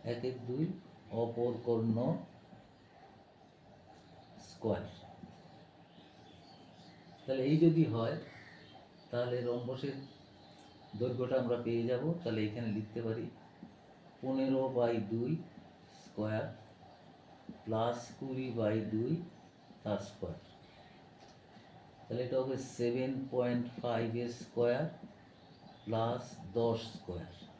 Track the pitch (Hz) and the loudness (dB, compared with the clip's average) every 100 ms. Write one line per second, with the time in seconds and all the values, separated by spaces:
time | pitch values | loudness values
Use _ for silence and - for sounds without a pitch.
0 | 117 117 127 120 117 131 175 190 - - | -4 -2 -4 -4 -4 -2 -2 -2 -14 -20
1 | - 113 117 117 120 113 120 113 113 113 | -6 -2 0 2 0 0 2 2 4 2
2 | 135 - - - - - - - - - | 2 0 -4 -18 -20 -20 -20 -20 -20 -20
3 | - - - - - - - - - - | -20 -20 -20 -20 -20 -20 -20 -20 -20 -20
4 | - - - - - - 113 98 - - | -20 -20 -20 -20 -20 -4 0 0 -2 -12
5 | - - - - - - - - - - | -18 -16 -18 -18 -20 -20 -20 -20 -20 -20
6 | - - - - - - - - - - | -20 -20 -20 -20 -20 -20 -20 -20 -20 -20
7 | - - - 135 135 156 165 160 143 113 | -20 -12 -2 2 4 8 8 8 6 4
8 | - - - - - - - - - - | 2 0 -6 -16 -18 -20 -20 -20 -20 -20
9 | - 120 123 123 120 120 120 135 139 135 | -6 -2 0 0 0 -2 -2 -4 -4 -6
10 | 135 - - - - - - - - 101 | -10 -18 -20 -20 -20 -20 -20 -20 -12 -2
11 | 123 123 123 131 120 120 117 117 117 123 | -2 0 2 2 4 2 2 2 2 2
12 | 160 170 117 110 107 117 113 104 104 120 | 2 0 0 0 0 -2 -2 -2 -2 -4
13 | 113 113 - - - - - - - - | -2 -2 -6 -10 -20 -18 -20 -20 -20 -20
14 | - - 131 135 135 135 131 123 120 117 | -20 -8 -2 2 4 4 4 4 4 2
15 | 101 113 127 165 - - - - - - | 0 0 0 -2 -4 -16 -20 -20 -20 -20
16 | - - 107 110 - - - - - - | -12 -4 0 0 -2 -8 -18 -20 -20 -20
17 | - - - - - - 107 110 117 120 | -20 -20 -20 -18 -16 -12 -2 2 2 0
18 | - - 135 131 127 113 107 110 104 107 | -8 -10 -6 -4 -2 0 2 2 2 0
19 | 127 165 - - - - - - - 101 | 2 0 -2 -14 -20 -20 -20 -8 -2 -2
20 | - - 92 - - - - - - - | -2 -8 -8 -8 -14 -20 -20 -20 -20 -20
21 | - - - - - - - - - - | -20 -20 -20 -20 -20 -20 -20 -20 -20 -20
22 | - 120 123 131 131 131 - - 120 123 | -6 -2 2 2 2 -2 -4 0 2 2
23 | 131 131 - 127 123 123 120 - 120 113 | 0 -2 0 2 2 2 -2 -4 0 2
24 | 117 120 120 120 - - 120 127 160 - | 0 0 -4 -6 -6 2 4 4 0 -4
25 | - - - - - - - - 107 110 | -18 -18 -20 -20 -20 -20 -20 -12 -2 2
26 | 113 120 - - 95 117 117 113 - - | 2 0 -6 -12 -2 2 4 2 -2 -10
27 | - 87 - - - | -8 -8 -8 -14 -18